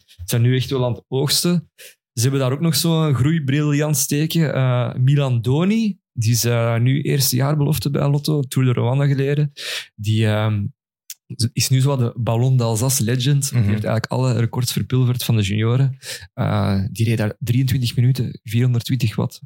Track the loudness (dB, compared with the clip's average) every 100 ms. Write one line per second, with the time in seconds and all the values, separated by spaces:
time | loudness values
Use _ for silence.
0 | _ -16 -4 0 2 2 0 -2 -2 -2
1 | -4 -2 0 0 2 0 -2 _ -20 _
2 | _ -2 0 2 0 0 0 2 2 2
3 | 2 2 2 0 0 0 2 2 2 0
4 | 0 -2 0 0 0 2 2 0 -2 0
5 | 2 2 2 0 2 2 2 2 0 -4
6 | _ -2 0 2 2 0 0 2 2 0
7 | 0 0 0 0 0 0 0 0 -2 0
8 | 0 0 0 -2 0 0 0 2 0 0
9 | 0 0 0 0 -2 -4 -10 -10 -12 -8
10 | -2 2 2 2 0 0 -4 -8 _ _
11 | -20 -20 -14 -4 -4 -2 0 2 2 0
12 | -2 -2 -2 2 2 2 2 0 0 0
13 | 0 0 0 0 0 0 0 0 -2 -2
14 | -2 -2 0 0 -2 -2 -4 -4 -2 0
15 | 0 -2 0 0 0 0 0 2 0 -2
16 | -12 -14 -12 -6 -2 0 0 0 -2 -2
17 | -2 0 -2 -4 -2 0 2 0 -2 0
18 | 2 2 -2 -8 -4 0 2 0 -2 -2
19 | 0 -2 -4 -6